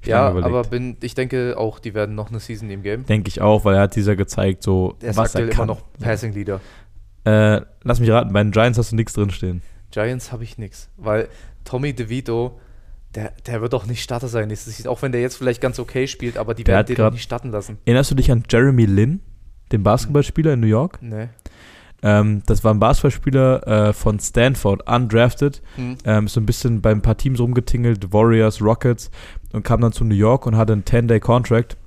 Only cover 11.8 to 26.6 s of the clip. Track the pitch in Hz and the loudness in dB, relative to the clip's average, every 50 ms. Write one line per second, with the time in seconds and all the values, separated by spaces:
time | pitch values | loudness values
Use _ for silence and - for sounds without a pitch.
11.8 | 135 147 135 117 120 107 117 131 135 - 117 117 120 127 123 - - - - - | -4 -4 -6 -6 -6 -6 -6 -8 -6 -4 -4 -2 -2 -4 -8 -14 -20 -20 -20 -20
12.8 | - - - - - - - - 107 110 - - - - 123 113 110 117 123 123 | -20 -20 -20 -20 -20 -14 -12 -10 -10 -10 -12 -14 -12 -8 -6 -6 -4 -2 -4 -4
13.8 | 95 110 123 113 - - 127 120 123 127 113 117 107 107 107 101 - - 113 - | -4 -4 -8 -8 -8 -8 -8 -8 -8 -6 -4 -4 -4 -4 -6 -10 -10 -14 -16 -12
14.8 | - 123 127 - - 135 123 120 120 127 123 - 131 127 123 - - 127 117 - | -8 -8 -6 -6 -6 -4 -2 -2 -2 -4 -4 -4 -4 -4 -4 -2 -2 -4 -4 -4
15.8 | 123 - - 135 131 135 - - - 120 117 - 110 107 113 107 113 - 107 95 | -10 -8 -4 -4 -4 -4 -6 -8 -8 -8 -6 -6 -6 -6 -6 -2 2 2 2 2
16.8 | 107 - 127 117 110 107 117 120 - - - 123 - 131 110 104 101 - 107 104 | 2 0 0 2 2 2 0 -2 -8 -8 -10 -10 -8 -8 -8 -8 -10 -10 -14 -8
17.8 | - - 120 127 139 - 143 135 131 - 131 117 117 - - 117 123 139 135 123 | 0 2 2 4 4 2 2 2 4 4 4 2 0 2 2 4 4 6 6 4
18.8 | 113 101 98 98 107 127 160 196 - - - - - - - - - - - 110 | 4 4 4 4 2 2 0 -4 -8 -12 -20 -20 -20 -20 -20 -20 -10 -4 -2 0
19.8 | 95 104 107 127 117 110 143 143 139 - - - 156 160 147 123 113 110 107 110 | 2 4 2 2 0 0 0 0 0 0 0 0 0 2 2 2 2 2 2 2
20.8 | 143 185 - - - 120 110 107 110 117 117 _ _ - - - - - - - | 0 -2 -6 -10 -14 -12 -10 -10 -12 -12 -16 _ _ -20 -20 -20 -20 -20 -20 -20
21.8 | - - - _ - 107 104 104 104 107 107 104 - - 113 110 - 110 110 104 | -20 -20 -20 _ 2 4 4 4 4 4 0 -2 0 0 0 2 4 2 4 4
22.8 | 104 113 139 - - 139 123 - - - 131 135 131 131 131 131 - - 113 107 | 4 4 4 4 2 2 0 0 -4 0 2 4 4 4 2 2 0 0 2 2
23.8 | 104 107 104 - - 113 104 104 - - - - 117 131 139 - - 104 98 95 | 4 2 0 0 0 0 0 0 -4 -4 0 2 2 2 2 2 0 0 0 0
24.8 | - - 113 120 127 113 107 113 117 123 - - 143 143 143 - - - - - | 0 0 0 2 0 2 4 4 4 4 2 0 -2 -2 -2 -4 -16 -18 -12 -10
25.8 | 127 123 127 131 - - 107 107 104 104 - 120 110 107 110 - | -10 -8 -10 -8 -2 0 2 2 2 0 -2 -2 0 0 -2 -2